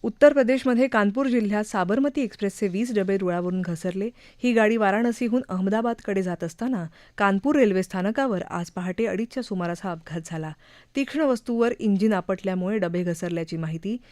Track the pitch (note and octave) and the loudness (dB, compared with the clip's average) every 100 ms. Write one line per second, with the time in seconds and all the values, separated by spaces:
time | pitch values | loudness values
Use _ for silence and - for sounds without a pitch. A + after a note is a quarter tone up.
0 | A#3 - D4 C#4+ A#3+ C4 C4 A#3+ C4 A3+ | -6 6 6 8 4 2 2 2 2 4
1 | G3+ A3 C4+ A#3+ G#3 G#3 G#3+ G#3 F3+ A3+ | 2 2 0 2 2 -2 -2 -2 0 2
2 | C#4+ D4 A#3 - G3 - G3+ F3+ A#3+ G#3 | 0 0 -4 -2 -6 -2 -2 -2 -2 0
3 | F#3+ G3 F3+ F3 F3+ F#3 F3 E3 F#3 F#3+ | 0 0 0 -2 -2 -2 -4 -4 -4 -4
4 | A3 - - - B3 A3+ G#3+ A3+ G3+ G3+ | -6 -10 -20 -2 2 4 4 4 2 2
5 | A#3+ A3+ A#3+ B3 - F#3 F#3+ A3 A#3 A#3 | 0 0 0 0 -2 -2 0 0 -2 -4
6 | - F#3+ F3+ E3+ E3+ - A#3+ A#3 D#3+ - | -2 -2 -2 -4 -8 -6 -4 -4 -6 -14
7 | - - G3+ G3 C4+ D4+ A3 F#3+ F#3 F#3 | -20 -2 2 2 2 4 4 4 -2 -2
8 | F#3+ A3+ C4+ F#3 - F3 F3 - F3+ F#3 | -2 0 0 -2 -4 -6 -6 -6 -4 -2
9 | A3+ F#3 A#3 C4 A3+ F#3 F3 F3 G3 E3 | -2 -2 -4 -6 -6 -4 -4 -4 -6 -8
10 | - E3 D#3+ E3 D#3+ D3 - - _ C4+ | -8 -10 -8 -8 -8 -12 -20 -20 _ -4
11 | C#4 D4 D4 A#3+ - A#3 A#3 - G#3+ G3 | -4 0 0 0 -2 0 0 2 0 2
12 | G#3+ G3 F3 F#3+ G3 F#3 F3+ G#3+ F3 F3 | 4 2 -2 -4 -2 -2 -2 -2 -2 -2
13 | F3+ E3 F3 E3 E3 E3 D#3+ D#3+ G3 A#3+ | -2 -4 -4 -4 -6 -6 -6 -6 -6 -8
14 | - | -10